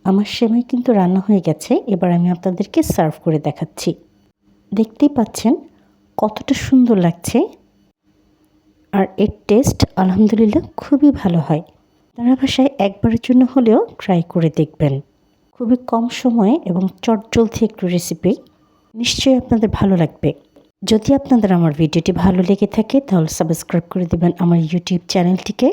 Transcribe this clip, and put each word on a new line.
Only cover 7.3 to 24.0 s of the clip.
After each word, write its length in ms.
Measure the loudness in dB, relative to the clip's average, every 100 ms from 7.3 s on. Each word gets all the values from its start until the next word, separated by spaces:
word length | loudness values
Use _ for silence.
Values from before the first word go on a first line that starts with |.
| 0 -2 -6 _ _ _ _ _ _ _ _ _ _ _ _ _
আর 120 | -4 -4 -2
এর 80 | -2 -2 0
টেস্ট 300 | 2 2 0 -2 0
আলহামদুলিল্লাহ 600 | -2 2 2 2 2 0 -4 -16
খুবই 280 | -2 2 2 2
ভালো 200 | -2 -2 0
হয়। 160 | -4 -4 _ _ _ _
আপনারা 260 | -4 0 2
বাসায় 300 | 0 0 0 0 -4
একবারের 340 | -2 -2 -2 2
জন্য 160 | 2 4
হলেও 240 | 2 4 2 0 -6
ট্রাই 200 | -2 0 0
করে 180 | 0 0 0
দেখবেন। 340 | -4 -2 -2 -2 -8 _ _ _ _
খুবই 220 | _ -2 -2 0
কম 140 | -2 -2 -2
সময়ে 340 | -2 2 2 2 0
এবং 120 | -2 -2 -4
চটজলদি 560 | -2 -2 -2 0 0 0 -4
একটু 160 | -2 -4
রেসিপি, 380 | -2 -4 -4 -2 -2 -8 _ _ _ _ -8
নিশ্চয়ই 360 | -6 -2 2 2
আপনাদের 280 | 2 0 0 0
ভালো 180 | 2 2
লাগবে। 280 | 0 -2 -4 -4 _ _ _ _ -2
যদি 200 | 0 2 0
আপনাদের 320 | 2 2 4 4
আমার 140 | 2 2
ভিডিওটি 320 | 0 0 -2 0
ভালো 160 | 2 2 2
লেগে 200 | 0 0 -2
থাকে 200 | 0 0 0
তাহলে 220 | 0 0 -2
সাবস্ক্রাইব 460 | -2 -4 -2 -4 -4
করে 140 | -6